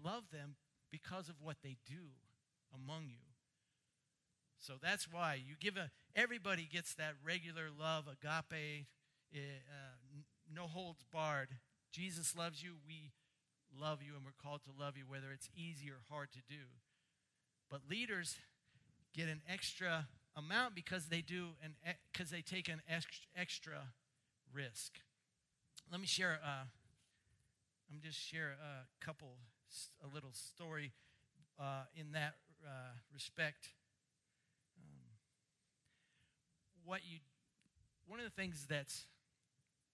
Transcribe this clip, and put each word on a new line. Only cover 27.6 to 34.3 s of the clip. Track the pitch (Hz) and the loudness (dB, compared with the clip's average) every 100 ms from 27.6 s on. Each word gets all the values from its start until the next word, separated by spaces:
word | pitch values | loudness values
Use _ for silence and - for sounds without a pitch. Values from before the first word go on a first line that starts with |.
| _ _ - | _ _ -14
I'm | 151 | -10
just | 156 - | -4 -4
share | - 160 151 | -2 0 0
a | 139 151 135 127 - - | -2 -6 -8 -8 -8 -6
couple, | 151 139 123 117 - - | -4 -8 -12 -16 -20 -12
s-, | - - - | -8 -8 -8
a | 139 | -8
little | 147 139 | -6 -6
story, | 120 - - 165 156 139 - - - _ - - - | -6 -8 -6 -4 -2 -2 -6 -18 -20 _ -20 -16 -4
uh, | 139 135 131 160 | 0 0 -2 -6
in | 151 | -2
that, | 151 147 - - 160 151 | 2 2 -2 -14 -12 -8
uh, | 131 127 120 - | -6 -6 -10 -10
respect. | 143 - - 151 - - - _ _ _ _ _ | -6 -2 4 4 2 -10 -14 _ _ _ _ _